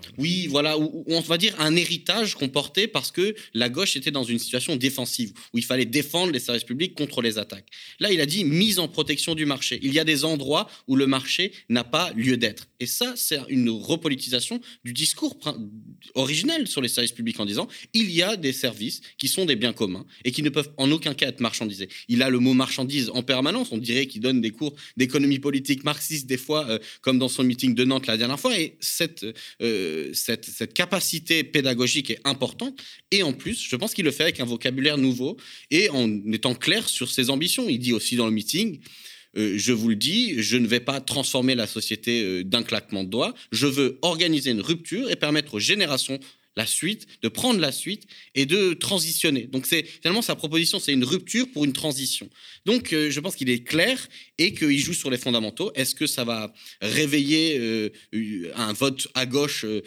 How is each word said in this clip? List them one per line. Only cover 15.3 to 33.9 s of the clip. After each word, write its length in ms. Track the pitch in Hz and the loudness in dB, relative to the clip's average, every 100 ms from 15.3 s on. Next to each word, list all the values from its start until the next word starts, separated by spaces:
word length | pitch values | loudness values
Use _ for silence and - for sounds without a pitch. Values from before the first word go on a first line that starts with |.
| - | -4
prin-, 200 | 151 131 104 110 - - - | -8 -8 -12 -14 -18 -20 -6
originel 540 | 131 135 156 240 330 226 | -2 0 0 0 0 -2
sur 140 | - | -2
les 60 | 120 | -2
services 240 | - 120 | 0 -2
publics 280 | - 117 - | -2 -6 -2
en 60 | 101 | -2
disant « 200 | 107 196 - - | -2 -4 -10 -4
Il 160 | 226 214 | 0 2
y 120 | 165 | 2
a 140 | 180 220 | 2 0
des 160 | 139 | -2
services 480 | 131 127 107 107 - - - | 0 -4 -2 -6 -6 -12 -4
qui 100 | 135 | -2
sont 200 | - 180 | 0 2
des 100 | 120 | 2
biens 160 | 120 | 0
communs 340 | 107 104 90 - - | 0 -2 -4 -10 -4
et 80 | 131 | -2
qui 100 | 123 | 0
ne 80 | 147 | 0
peuvent 200 | 151 143 - | 0 -4 0
en 160 | 135 | 2
aucun 220 | 160 160 | 2 0
cas 140 | 135 139 | 0 -2
être 120 | 127 | 0
marchandisés ». 480 | 120 - 110 95 92 - - | -2 -2 -4 -6 -10 -12 0
Il 140 | 120 | 2
a 60 | 135 | 4
le 100 | 123 | 4
mot 140 | 127 | 6
marchandise 560 | 127 131 - 131 143 113 | 6 4 -2 -2 0 0
en 80 | 123 | -2
permanence. 460 | 123 127 143 226 247 | 0 2 2 0 -2
On 60 | 113 | -4
dirait 280 | 117 123 139 | 0 0 0
qu'il 140 | 110 | -2
donne 220 | 123 127 | 2 2
des 80 | 143 | 0
cours 260 | 147 151 143 - - | -2 -6 -6 -14 0
d'économie 400 | 131 143 143 139 | 2 4 2 2
politique 440 | 143 139 135 131 | 0 -2 0 -2
marxiste 420 | 143 147 - 156 127 | 0 -4 -4 -6 -4
des 100 | 127 | -4
fois, 320 | - 151 139 | 0 -2 0
euh, 100 | 110 - - | -4 -6 -4
comme 180 | 131 131 | 2 2
dans 100 | 127 | 2
son 140 | - | 2
meeting 320 | 127 120 127 | 2 4 2
de 80 | 117 | 4
Nantes 240 | 127 131 - | 2 2 0
la 120 | 110 | 0
dernière 200 | 120 143 | 0 0
fois. 220 | 254 220 | 0 0
Et 160 | 156 - | -2 -4
cette, 460 | - - 170 - 110 - - - | -6 -2 -2 -4 -12 -12 -18 -2
euh, 480 | 117 107 87 78 71 | 0 0 -2 -4 -4
cette, 320 | 78 - 113 | -4 -2 -4
cette 300 | - - - | -6 -8 -2
capacité 680 | - 180 190 - 165 - 165 | 0 0 0 -2 -4 2 2
pédagogique 680 | 147 151 131 120 123 151 131 | 4 2 2 2 2 2 -2
est 100 | 113 | -4
importante. 540 | 139 131 127 - 254 269 - - _ | -4 -2 -4 -4 -8 -8 -18 -20 _
Et 120 | 202 | 2
en 100 | 165 | 2
plus, 340 | 127 165 233 - | 0 -4 -6 -4
je 80 | 123 | -2
pense 180 | 113 | -2